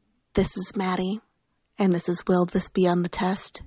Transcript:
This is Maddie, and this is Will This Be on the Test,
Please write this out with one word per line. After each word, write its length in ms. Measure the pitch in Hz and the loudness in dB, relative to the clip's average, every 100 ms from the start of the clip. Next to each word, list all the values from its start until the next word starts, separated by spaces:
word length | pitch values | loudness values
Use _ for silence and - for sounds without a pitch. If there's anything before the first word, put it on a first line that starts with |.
| _ _ _ | _ _ _
This 220 | - 190 - | -2 -2 -2
is 160 | 185 | -8
Maddie, 460 | - 185 185 185 214 _ _ _ _ _ - | -4 -2 -2 -2 -4 _ _ _ _ _ 0
and 140 | 196 | 2
this 160 | 175 - | 2 0
is 160 | 175 - | -4 2
Will 200 | 180 180 | 2 2
This 220 | 190 - | 0 -2
Be 200 | - 180 | 2 2
on 160 | 175 | 2
the 40 | 175 | 0
Test, 540 | - 180 196 - - | -2 -2 -2 -8 -12